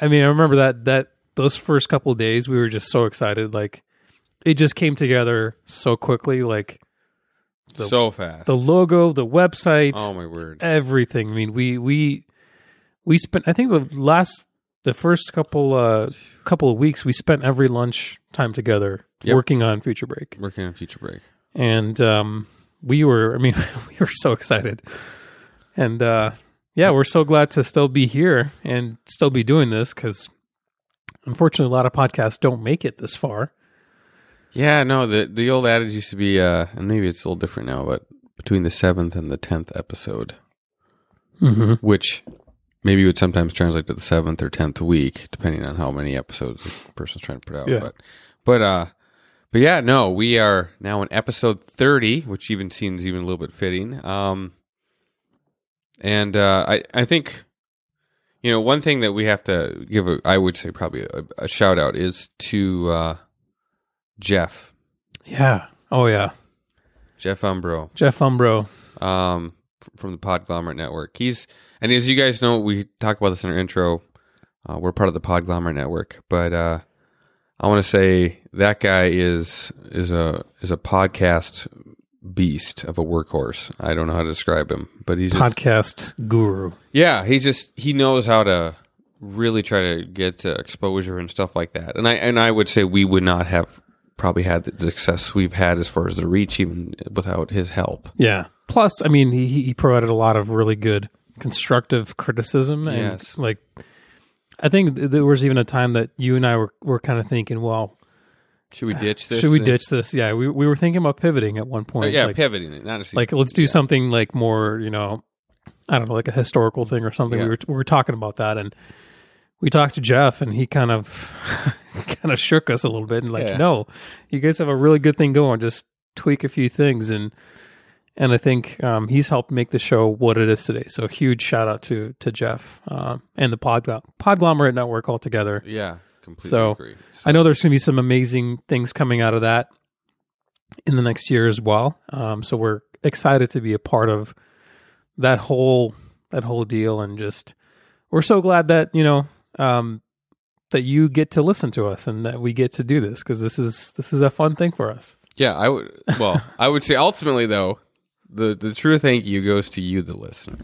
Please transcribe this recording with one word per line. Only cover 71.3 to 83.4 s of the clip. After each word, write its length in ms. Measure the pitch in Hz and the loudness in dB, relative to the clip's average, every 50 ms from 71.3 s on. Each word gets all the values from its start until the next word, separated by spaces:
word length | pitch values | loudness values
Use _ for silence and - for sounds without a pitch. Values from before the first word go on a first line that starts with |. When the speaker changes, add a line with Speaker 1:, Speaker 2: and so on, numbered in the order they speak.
| 120 - - _ _ _ _ _ _ _ | -6 -6 -12 _ _ _ _ _ _ _
Speaker 2:
and 120 | - 113 123 | -2 0 0
as 160 | 123 120 131 | 0 2 0
you 80 | 135 | 2
guys 260 | 131 135 131 120 113 123 | 2 2 2 0 0 0
know, 160 | 120 120 113 | 2 2 2
we 260 | 104 107 104 101 101 - _ _ | 0 -2 -4 -4 -6 -10 _ _
talk 180 | - 107 107 - | -4 -4 -2 0
about 120 | 104 98 | 0 0
this 140 | 92 87 - | 0 -2 -6
in 60 | 92 | -4
our 80 | 80 90 | -2 -2
intro. 440 | 92 90 - 95 90 87 85 82 - _ _ _ _ _ _ _ _ _ _ _ _ - | -4 -2 -2 0 0 0 0 -2 -6 _ _ _ _ _ _ _ _ _ _ _ _ -12
Uh, 100 | 78 80 | -10 -6
we're 140 | 85 90 87 | -4 -4 0
part 160 | - 101 95 | 0 0 0
of 60 | 80 | 0
the 60 | 82 | -2
Podglomerate 540 | - - 90 87 85 90 87 85 85 85 78 | -4 0 -2 0 0 -2 -4 -2 -2 -4 -4
Network, 480 | 71 69 69 85 82 - - - - _ _ | -4 -6 -6 -6 -6 -8 -10 -14 -20 _ _
but, 240 | 87 87 87 85 87 | -2 -2 0 0 -2
uh, 260 | 85 85 82 82 80 - _ _ _ _ _ _ _ _ _ _ _ _ _ _ _ | -2 -2 -2 -2 -4 -8 _ _ _ _ _ _ _ _ _ _ _ _ _ _ _
I 80 | - 95 | 0 2
wanna 140 | 104 104 95 | 2 2 2
say 560 | - - 101 95 95 92 90 90 85 - - _ - - | 2 2 4 4 6 4 4 2 2 -2 -6 _ -18 -2
that 260 | 90 98 104 107 - | 0 0 0 0 0
guy 240 | - 101 95 95 90 | 0 2 2 4 4
is, 640 | 90 85 90 90 87 87 85 82 - - - - - - - - - - | 2 2 2 0 0 0 -2 -4 -6 -8 -10 -10 -12 -14 -18 -20 -10 -6
is 180 | 90 90 87 | -4 -2 -2
a, 340 | 87 85 82 82 78 - - - _ _ - | 0 0 0 0 -2 -6 -10 -14 _ _ -6
is 100 | 90 90 | -6 -6
a 40 | |
podcast 920 | 78 - - 98 95 95 92 - - 95 90 87 85 - - - - - - - - - - - _ _ _ _ _ - 95 92 | -6 -4 -2 0 2 2 0 0 2 2 2 2 2 0 -4 -12 -14 -16 -16 -18 -20 -20 -20 -20 _ _ _ _ _ -20 -10 -2
beast 480 | 92 92 87 71 73 - - - - - | 0 0 0 0 -4 -8 -10 -10 -10 -10
of 140 | - 87 - | -8 -4 -4
a 60 | 82 | -4
workhorse. 640 | 78 85 82 78 - - 78 | -2 -2 -2 -4 -2 -4 -4